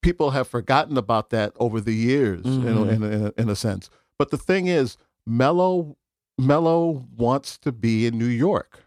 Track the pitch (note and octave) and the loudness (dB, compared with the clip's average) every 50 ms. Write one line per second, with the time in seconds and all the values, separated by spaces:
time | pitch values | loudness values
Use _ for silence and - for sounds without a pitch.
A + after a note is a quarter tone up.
0 | - F3 F3 - D#3 C#3+ C3 C#3 B2+ - - A#2+ G#2 - C3+ C#3 D#3 D3+ D3 C3 | 2 2 2 2 0 0 0 -2 -4 -2 -4 -6 0 2 2 2 2 0 -2 -4
1 | G#2+ G2 A#2 A2 G#2+ _ - A2+ G#2 G#2 - - A2+ A#2+ G#2+ A2+ G2+ A#2 A2+ A2 | 0 0 0 0 0 _ -2 -2 -2 -2 -2 -2 -2 -2 -2 -2 -2 -2 -2 0
2 | A2+ A#2+ C3 C#3+ C3+ G#2+ F#2+ E2+ F2 B2+ C3 C3 B2 A#2+ A#2 A2+ A2 G#2+ A2 A2 | 2 2 2 2 2 0 0 -2 -4 -2 -2 0 0 0 2 2 2 2 0 0
3 | G#2+ G#2 G#2+ G#2+ G#2+ G#2 - - A2+ A2 G#2 - - A2 G2+ G2 F#2+ - _ _ | 0 -2 -2 -2 -2 -2 -2 -2 -2 -2 -2 -2 -2 -4 -4 -4 -8 -14 _ _
4 | _ _ _ _ C#3+ - - C#3 - - F#3 F#3+ F3+ F3+ F3+ D#3+ C3+ A#2+ - _ | _ _ _ _ -2 -2 -2 -6 -2 0 0 0 2 0 2 0 0 -2 -4 _
5 | _ _ _ _ _ A2+ A2+ A#2+ C3 C#3 E3+ F3 F3+ F#3 F#3 F3+ E3+ D3 C#3 _ | _ _ _ _ _ -4 0 2 2 2 4 2 2 2 0 -2 -4 -6 -12 _
6 | _ _ _ _ _ _ _ - C3 C3 C#3+ D#3 E3+ D#3+ E3 E3+ E3+ E3+ D#3+ C3+ | _ _ _ _ _ _ _ -2 2 2 4 4 4 4 2 2 2 0 -2 -4
7 | B2+ A#2+ - A2+ A#2+ A#2 C3 C#3 - - - - _ D3 B2 A2 G2 A#2 A2+ A2 | -10 -14 -6 -2 0 0 0 0 -2 -8 -18 -8 _ -8 -6 -2 -2 0 2 2
8 | A#2 A#2 A#2 A2+ A#2 A#2+ A#2+ A#2 C#3 F#3+ G3+ G2+ - _ - - _ | 0 0 -2 -2 -2 -2 0 0 0 0 0 0 -4 _ -20 -20 _